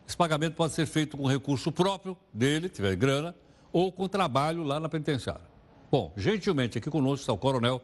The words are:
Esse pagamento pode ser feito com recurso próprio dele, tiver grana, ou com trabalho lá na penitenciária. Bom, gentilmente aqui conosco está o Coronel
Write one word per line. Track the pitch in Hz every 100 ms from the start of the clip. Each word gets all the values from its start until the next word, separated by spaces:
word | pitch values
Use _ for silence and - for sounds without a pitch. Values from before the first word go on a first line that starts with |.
| -
Esse | -
pagamento | 170 151 160
pode | 160 165
ser | - 160
feito | 156 151 139
com | 135
recurso | 135 - 139 -
próprio | - 185 190 190 185 _
dele, | 107 131 151 180
tiver | - 98 92
grana, | 131 139 165 - - - -
ou | 165 185
com | 180 190
trabalho | 196 175 127 151 170
lá | 156 147
na | 160
penitenciária. | 160 151 139 - - - - - - -
Bom, | - 85 101
gentilmente | 101 214 208 156 123 123
aqui | 151
conosco | 156 131 139
está | -
o | 107
Coronel | 131 135 117 127